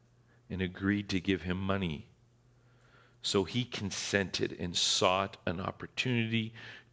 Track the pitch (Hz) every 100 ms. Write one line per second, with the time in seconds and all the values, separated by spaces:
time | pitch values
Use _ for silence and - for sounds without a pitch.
0 | _ _ _ _ - 90 92 90 98 101
1 | 101 95 92 92 92 90 98 98 90 73
2 | - _ _ _ _ _ _ _ - -
3 | - _ - 101 90 120 123 - 98 -
4 | - 101 95 - 107 - 87 87 - -
5 | 98 92 98 - - 92 95 - - -
6 | 127 120 113 113 110 - - - -